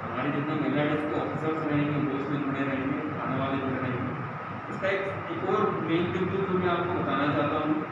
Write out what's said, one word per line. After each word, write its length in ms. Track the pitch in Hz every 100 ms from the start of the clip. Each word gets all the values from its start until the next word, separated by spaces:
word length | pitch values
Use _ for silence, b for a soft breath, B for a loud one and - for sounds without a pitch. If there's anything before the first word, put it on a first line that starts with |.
हमारे 260 | - - 143 143
जितने 180 | 151 147
महिला 220 | - 147
डेस्क 200 | 151 151 151
के 100 | 160
ऑफिसर्स 400 | - - 156 156 151
रहेंगे 300 | 147 147 147
वो 120 | 147 139
उसमें 220 | - 139
जुड़े 200 | 135 131 135
रहेंगे, 340 | 131 - - - -
थाना 180 | - 135
वाले 200 | 135 135
जुड़े 180 | 131 127
रहेंगे। 320 | 127 123 123 - - - - - -
इसका 180 | - -
एक, 160 | 392 - - -
एक 120 | - 190
और 120 | 214 - 160
मेन 240 | 160 165 180
बिंदु 280 | 185 185 190 -
जो 120 | 180
मैं 120 | 180
आपको 240 | 170 175 165
बताना 300 | 151 147 147 147
चाहता 240 | 143 156
हूँ 160 | 151 151 -